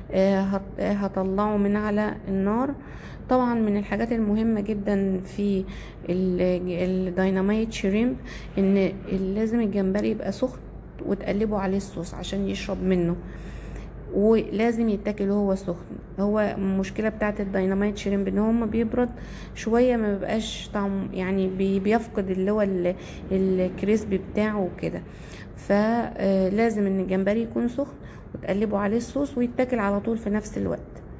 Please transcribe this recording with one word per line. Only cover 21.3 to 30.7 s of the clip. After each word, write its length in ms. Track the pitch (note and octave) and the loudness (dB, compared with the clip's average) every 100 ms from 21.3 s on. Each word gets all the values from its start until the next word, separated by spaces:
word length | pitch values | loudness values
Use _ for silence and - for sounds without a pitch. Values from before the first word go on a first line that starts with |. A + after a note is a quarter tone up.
| G3 F#3 | 2 0
بي-، 320 | F#3+ F#3+ G3 | 2 2 2
بيفقد 500 | G3 A#3 A#3 - F#3+ | 4 2 0 -4 -2
اللي 220 | F#3 F#3+ | 0 2
هو 100 | G#3+ | 2
ال-، 340 | G3+ F#3 F3 F#3 - - - | 2 2 0 -2 -8 -10 -2
الكريسبي 920 | F#3+ F#3+ F#3 F3+ - G3 A3 G#3+ F#3+ - | 2 2 2 0 0 2 2 2 -2 -2
بتاعه 280 | - G#3+ G#3 | -2 0 0
وكده. 420 | F3+ - E3+ F3 - - - - - - | -2 -4 -6 -6 -10 -14 -16 -14 -14 -6
فلازم 1300 | - G3+ A3 A#3 A3+ - G3 F#3+ F#3 G#3 A#3 G#3 G3 | 2 4 4 2 0 0 2 4 4 4 2 2 2
ان 140 | F#3+ | 2
الجمبري 420 | F#3 F#3 F#3+ A3 | 2 2 2 0
يكون 260 | A3+ A#3 A#3+ | 0 -2 -2
سخن 280 | A#3+ C#4+ - - - - - | -2 -6 -8 -16 -16 -14 -8
وتقلبوا 420 | - G3 G#3+ G3+ | -2 0 0 0
عليه 200 | G3+ A#3 | 2 0
الصوص 400 | A#3 C4+ C#4+ B3 | 0 -2 -2 0
ويتاكل 420 | A#3+ A#3+ B3+ A#3+ | 0 0 0 2
على 200 | G3+ G3+ | 2 0
طول 180 | G#3+ A3 | 0 -2
في 120 | A3 | 0
نفس 280 | G#3+ G#3+ G3+ | -2 -2 -4
الوقت. 240 | F#3+ | -2